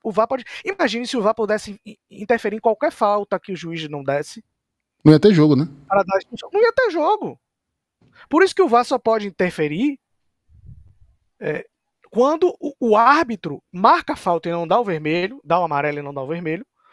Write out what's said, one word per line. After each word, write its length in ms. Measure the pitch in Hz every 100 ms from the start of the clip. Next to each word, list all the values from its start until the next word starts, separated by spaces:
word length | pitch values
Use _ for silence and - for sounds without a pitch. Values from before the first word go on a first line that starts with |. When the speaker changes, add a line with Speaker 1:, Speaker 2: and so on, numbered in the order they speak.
Speaker 1:
o 80 | -
var 160 | 202 226
pode. 200 | 262 - -
Imagine 420 | - 392 294 220 240
se 120 | 254
o 40 |
var 120 | 202
pudesse 440 | 226 208 214 - 202 -
in-, 120 | - _
interferir 460 | - 208 233 214 214
em 60 |
qualquer 320 | 233 214 302
falta 440 | - 208 208 202 185
que 140 | -
o 60 | 180
juiz 320 | 165 165 156
não 120 | 147
desse. 400 | 139 143 151 - - _ _ _ _ _
Speaker 2:
Não 80 | 151
ia 80 | 151
ter 140 | 208
jogo, 240 | 180 151 135
né? 100 | 160 - -
Speaker 1:
Para 160 | 196
dar 140 | 185 190
expulsão. 320 | - 233 -
Não 80 | 392
ia 100 | 466
ter 200 | 466 494
jogo. 460 | 330 311 415 - - _ _ _ _ _ _ _ _ -
Por 120 | 302
isso 140 | 381 -
que 60 |
o 80 | 349
var 160 | 233 240
só 120 | 254
pode 300 | - 220 202
interferir, 720 | - 180 - 151 151 285 277 _ _ _ _ _ - - - - _ _ _ _ _
é, 280 | 151 151 - _ _ _ _
quando 460 | 208 262 320 359 -
o, 120 | 294 -
o 160 | 240 208
árbitro 680 | 233 294 269 220 160 143 _
marca 440 | 180 214 339 -
a 20 | 294
falta 320 | - 170 170
e 40 |
não 120 | 170 165
dá 140 | 202
o 60 | 214
vermelho, 560 | 160 151 165 185 269
dá 160 | 147 165
o 60 | 170
amarelo 340 | 147 147 147
e 20 |
não 120 | 143
dá 80 | 139
o 60 | 131
vermelho, 380 | 170 170 165 269 _ _